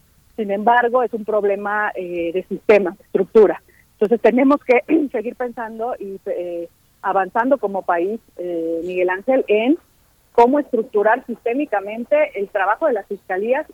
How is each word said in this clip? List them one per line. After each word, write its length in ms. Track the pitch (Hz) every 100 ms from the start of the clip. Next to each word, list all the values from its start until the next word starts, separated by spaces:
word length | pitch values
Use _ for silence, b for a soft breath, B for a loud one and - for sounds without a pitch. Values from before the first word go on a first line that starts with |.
| _ _ _ -
Sin 160 | 202
embargo, 520 | 202 214 240 240 254
es 100 | 233
un 120 | 220 214
problema, 640 | 214 202 196 202 208 208 -
eh, 360 | 180 175 170
de 100 | 185
sistema, 480 | - 180 - 202 180
de 120 | -
estructura. 580 | _ 196 190 220 190 - _ b b
Entonces 280 | - 202 226
tenemos 420 | 226 240 269 285
que 200 | - 247 -
<clears throat> 240 | 320 277
seguir 240 | 233 220 220
pensando 600 | 247 233 220 226 233 254
y, 200 | 202 190 202
eh, 440 | 175 175 170 170 _ _ _
avanzando 560 | 196 190 185 233 247 269
como 240 | 202 196
país, 380 | 180 175 185 226 _ -
eh, 440 | 175 170 165 165
Miguel 260 | 175 180 180
Ángel, 340 | 185 226 262 -
en 300 | 208 240 339 _ _ _ _ _
cómo 280 | - 240 294
estructurar 680 | 285 233 220 208 214 254 -
sistémicamente 1120 | 226 233 254 302 202 196 226 233 302 302 202
el 80 | 196
trabajo 400 | 202 190 226 320
de 60 |
las 120 | 214 -
fiscalías 580 | 202 - 185 220 269 311